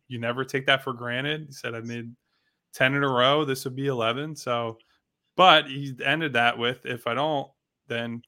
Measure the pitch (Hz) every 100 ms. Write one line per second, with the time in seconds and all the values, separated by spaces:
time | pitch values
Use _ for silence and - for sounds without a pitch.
0 | - 120 117 123 127 135 139 135 135 120
1 | 120 123 143 156 151 135 120 117 113 120
2 | 117 120 _ _ _ _ _ - 131 143
3 | 139 123 127 147 143 135 135 127 139 127
4 | 113 123 156 147 131 120 117 113 _ _
5 | _ _ _ - 180 156 147 139 139 123
6 | - 156 156 123 120 117 117 123 131 120
7 | 120 120 151 147 131 _ _ _ - 117
8 | 117 117